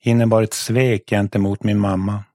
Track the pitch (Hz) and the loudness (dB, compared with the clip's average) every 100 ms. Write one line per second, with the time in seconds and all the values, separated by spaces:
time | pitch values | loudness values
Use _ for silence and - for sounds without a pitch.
0 | - 117 117 113 110 - - 113 131 107 | 2 2 4 2 2 -4 -4 0 0 0
1 | - 104 101 104 98 101 107 104 101 95 | -2 -2 0 0 -2 -2 0 0 0 -2
2 | 98 101 101 | -4 -6 -10